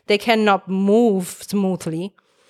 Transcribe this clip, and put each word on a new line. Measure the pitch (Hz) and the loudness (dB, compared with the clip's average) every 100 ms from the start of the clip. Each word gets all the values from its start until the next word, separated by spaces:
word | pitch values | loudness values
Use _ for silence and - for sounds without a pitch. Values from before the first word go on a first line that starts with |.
| - | -2
they | 208 | 0
cannot | 240 226 214 196 180 | 2 2 2 2 0
move | 190 196 214 240 190 175 - - | -2 2 4 4 0 -4 -12 -6
smoothly. | 202 190 180 170 160 190 - _ _ _ | -2 -2 -4 -6 -8 -8 -12 _ _ _